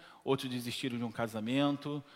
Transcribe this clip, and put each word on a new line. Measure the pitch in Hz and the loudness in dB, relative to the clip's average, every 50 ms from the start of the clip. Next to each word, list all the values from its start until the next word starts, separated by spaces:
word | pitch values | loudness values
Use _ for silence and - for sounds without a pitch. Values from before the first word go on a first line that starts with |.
| - - - - - | -20 -20 -16 -4 0
outros | 135 135 131 135 127 | 2 2 2 2 -2
desistiram | 123 123 120 120 113 - - 131 120 | -2 -2 -4 -4 -4 -2 -2 -2 -2
de | 117 120 | -2 -2
um | 113 | -2
casamento, | - - 117 113 110 110 107 117 127 139 143 143 143 139 - 147 147 143 - - - | -2 -2 -2 0 0 -2 0 2 4 4 4 4 2 0 -2 -4 -6 -6 -8 -10 -18